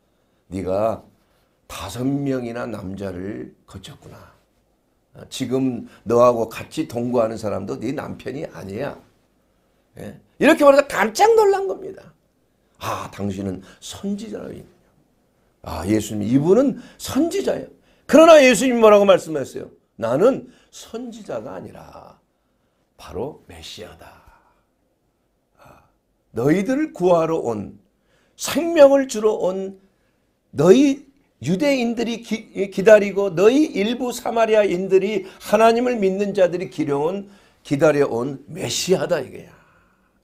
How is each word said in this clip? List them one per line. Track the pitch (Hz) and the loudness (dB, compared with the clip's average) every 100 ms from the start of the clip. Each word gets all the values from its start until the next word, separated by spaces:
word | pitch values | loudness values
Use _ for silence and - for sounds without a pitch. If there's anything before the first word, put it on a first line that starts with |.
| _ _ _ _ _ | _ _ _ _ _
네가 | 95 87 95 110 98 - _ _ _ _ _ - | -10 -4 -2 -2 -4 -12 _ _ _ _ _ -20
다섯 | - 98 120 131 | -16 -14 -6 -4
명이나 | 139 139 131 120 117 120 | -4 -4 -6 -6 -10 -10
남자를 | 104 98 95 98 90 95 123 123 - _ | -10 -12 -10 -10 -10 -10 -12 -14 -20 _
거쳤구나. | 98 - - - - - _ _ _ _ _ _ _ _ 113 | -20 -20 -20 -20 -20 -20 _ _ _ _ _ _ _ _ -20
어, | - | -16
지금 | - 123 131 131 120 - - | -10 -4 -2 -2 -4 -12 -12
너하고 | 98 120 123 117 110 | 0 4 4 4 -4
같이 | - 104 - 156 | -8 -10 -8 -8
동거하는 | - 120 120 113 113 | -6 -2 0 -2 -4
사람도 | 107 98 98 135 | -6 -6 -8 -8
네 | 113 | -8
남편이 | 143 - - 113 131 160 | -8 -10 -12 -12 -12 -12
아니야." | - 98 101 143 - _ _ _ _ _ _ _ _ _ - | -14 -14 -10 -10 -14 _ _ _ _ _ _ _ _ _ -20
예? | 104 - _ - | -18 -20 _ 0
이렇게 | 277 240 | 2 6
말해서 | 285 269 - | 6 6 2
깜짝 | 165 208 208 415 453 | -2 -2 2 4 4
놀란 | 415 392 392 | 4 0 -4
겁니다. | - - - - _ _ _ _ _ _ _ | -8 -12 -18 -20 _ _ _ _ _ _ _
"아, | - - - | -10 -10 -12
당신은 | - 101 95 98 92 - - | -8 -8 -6 -8 -8 -14 -20
선지자라고 | - - 196 202 220 208 - | -18 -12 -8 -8 -10 -12 -14
있느냐." | - - _ _ _ _ _ _ _ _ _ | -16 -20 _ _ _ _ _ _ _ _ _
아, | 82 82 87 | -14 -10 -2
예수님, | 107 101 107 101 | -2 -2 -6 -2
이분은 | 135 156 214 277 - - - | 0 2 2 2 -2 -12 -16
선지자예요. | - 254 330 392 - - - _ _ _ - | -8 -4 -2 -2 -4 -6 -10 _ _ _ 4
그러나 | 269 330 311 | 6 10 10
예수님 | 262 208 262 240 | 8 4 0 4
뭐라고 | 220 208 202 | 6 8 6
말씀하셨어요? | 180 160 151 131 - - - _ - | 4 2 -8 -8 -10 -16 -20 _ -8
"나는 | 113 131 226 196 - _ _ | -4 2 2 0 -6 _ _
선지자가 | - - 226 247 220 190 123 107 | -20 -18 -16 -14 -16 -12 -12 -12
아니라 | 92 107 - 78 80 85 _ _ _ _ _ _ _ _ _ | -14 -16 -18 -20 -20 -20 _ _ _ _ _ _ _ _ _
바로 | - 82 131 160 - | -14 -10 -10 -12 -20
메시아다. | 82 80 - - 80 - - _ _ _ _ _ _ _ _ _ _ _ _ _ _ | -20 -20 -18 -20 -20 -20 -20 _ _ _ _ _ _ _ _ _ _ _ _ _ _
아, | - _ _ _ _ _ _ | -20 _ _ _ _ _ _
너희들을 | 107 135 175 196 262 311 | -2 0 2 0 -2 -4
구하러 | - 180 170 160 165 | -2 2 2 0 -2
온, | 120 107 90 - _ _ _ _ _ _ | -4 -6 -10 -16 _ _ _ _ _ _
생명을 | - 262 339 339 277 277 269 | -6 -4 0 6 8 6 0
주러 | 214 214 | -2 -2
온 | 202 170 190 190 190 _ _ _ _ _ _ _ | -2 -4 -4 -8 -12 _ _ _ _ _ _ _
너희 | - 160 240 285 269 - _ _ _ | 2 6 6 4 0 -8 _ _ _
유대인들이 | 120 185 285 269 233 226 226 233 | -4 -2 0 0 -2 -4 -4 -6
기-, | - 220 - - 196 | -8 -10 -8 -8 -6
기다리고 | - 185 214 202 185 202 160 | 2 6 6 6 -2 -4 2
너희 | 208 262 | 4 4
일부 | 311 - 208 240 247 | 2 -2 -4 -4 -6
사마리아인들이 | 233 - 226 220 214 202 175 190 190 196 208 - - | -6 -4 -2 2 2 2 -2 0 2 2 -4 -8 -14
하나님을 | - 208 226 233 247 240 | -2 4 4 4 0 0
믿는 | 190 190 208 | -2 0 -2
자들이 | 196 175 175 190 | 0 0 0 -8
기려온, | - 139 143 156 196 - - _ _ | -6 -4 -2 -2 -6 -12 -20 _ _
기다려온 | - 143 165 147 139 113 131 135 - | -6 2 2 4 0 -2 -6 -8 -14
메시아다." | 160 120 - - 175 151 165 | -12 -8 -6 -2 -2 0 -4
이거야. | 110 92 85 _ _ _ _ _ _ _ | -6 -14 -20 _ _ _ _ _ _ _